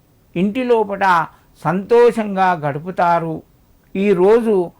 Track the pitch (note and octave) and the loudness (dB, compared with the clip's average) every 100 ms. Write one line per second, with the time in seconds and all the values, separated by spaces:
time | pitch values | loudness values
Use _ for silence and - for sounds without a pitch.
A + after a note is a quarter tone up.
0 | _ _ _ E3 G3 A#3 B3 A3+ G3+ G3 | _ _ _ -4 -2 -2 0 0 -2 -2
1 | G3 E3+ D#3+ _ _ _ D#3 F3+ G3 A#3 | 0 0 -2 _ _ _ -4 -4 2 4
2 | A#3+ A3+ G#3+ F#3+ F#3 E3+ D3 C#3+ E3+ F3+ | 4 2 -4 -2 0 0 -4 -6 -8 -2
3 | F3 E3+ E3 D#3+ - _ _ _ _ F#3+ | 0 0 -2 -10 -14 _ _ _ _ -2
4 | G#3 F3+ F#3+ A3+ A3+ G3 E3+ - | 0 2 4 4 2 -2 -2 -10